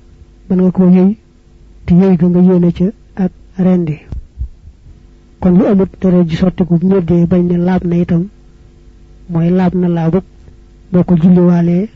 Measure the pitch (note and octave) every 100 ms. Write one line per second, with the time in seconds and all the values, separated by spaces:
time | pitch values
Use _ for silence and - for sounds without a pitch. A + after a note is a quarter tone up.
0 | - - - - - F#3 F#3 F#3 F3+ F#3
1 | F#3+ A3 _ _ _ - - - - F3
2 | F#3+ E3+ F3+ F3 F#3 F3+ F3 E3 F#3 -
3 | _ - F3+ - - F#3 F#3 F3+ D#3+ D3
4 | - - - - - - - - - -
5 | - - _ - F#3 F3+ A#3 F#3+ F#3+ -
6 | F#3+ F3+ E3 E3 F#3 - F3 E3+ F#3 G3
7 | E3 F3 E3+ F3+ F3 F3 F3+ F#3 F3+ E3+
8 | F3+ E3+ G3 - - - - - - -
9 | - - - E3 E3+ F#3 F3+ F3+ F3 E3+
10 | E3 F#3+ - - - - - - - F3
11 | - F3 F3+ F3+ F3 F3 E3+ F3 A3